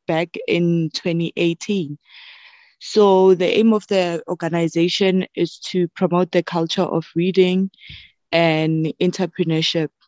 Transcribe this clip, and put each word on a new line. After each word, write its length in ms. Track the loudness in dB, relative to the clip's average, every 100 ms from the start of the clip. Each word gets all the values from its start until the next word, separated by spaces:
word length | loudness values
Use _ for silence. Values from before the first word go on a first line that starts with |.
| -4
back 280 | -4 -4 -8 -2
in 420 | 0 2 0 -2
twenty 400 | -4 -4 -4 -4 -2
eighteen. 640 | -2 -4 -4 -4 -4 -10 _ -20 -20 -20 -20 _ _ _
So 560 | -4 2 4 6 6 4
the 220 | 2 2
aim 160 | 2
of 120 | 2 0
the 360 | -2 0 -4 -6
organization 1000 | -6 -4 -2 -2 0 -2 0 2 2 -2 -4
is 240 | -4 -6 -6
to 160 | -2 -2
promote 420 | 0 0 0 0
the 100 | -2
culture 400 | -2 -4 -4 -2
of 220 | -2 -2 -4
reading 560 | -2 0 2 2 2 -2 -6 -20 -20 -20 _ _
and 600 | 0 2 2 0 0 -2 -2
entrepreneurship. 880 | -2 -2 -6 -2 -2 0 -2 -2 -4 -8